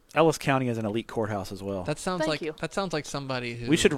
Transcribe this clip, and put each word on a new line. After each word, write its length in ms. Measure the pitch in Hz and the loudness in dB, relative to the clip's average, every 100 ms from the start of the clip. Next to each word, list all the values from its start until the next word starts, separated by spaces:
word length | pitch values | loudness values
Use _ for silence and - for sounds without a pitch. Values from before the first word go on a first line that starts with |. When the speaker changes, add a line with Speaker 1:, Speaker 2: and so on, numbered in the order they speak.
| _ 147 | _ 4
Speaker 1:
Ellis 220 | 160 147 | 4 4
County 320 | - 131 127 | 2 2 2
is 80 | 113 | 0
an 80 | 110 | 0
elite 220 | 113 107 | -2 -2
courthouse 440 | 113 104 104 101 | -2 -2 -2 -4
as 100 | 95 | -8
well. 220 | 98 98 | -6 -4
Speaker 2:
That 160 | 90 151 | -4 -4
sounds 220 | 190 180 | -2 -2
Speaker 3:
Thank 80 | 156 | 0
Speaker 2:
like, 120 | 147 | 0
Speaker 3:
you. 140 | 170 - | -4 -6
Speaker 2:
that 140 | 160 | -6
sounds 200 | - 196 | -4 -2
like 120 | 156 - | -4 -4
somebody 500 | 143 135 127 120 120 | -6 -4 -4 -4 -6
who 120 | 120 | 2
Speaker 1:
We 60 | 147 | 6
should 160 | 202 | 6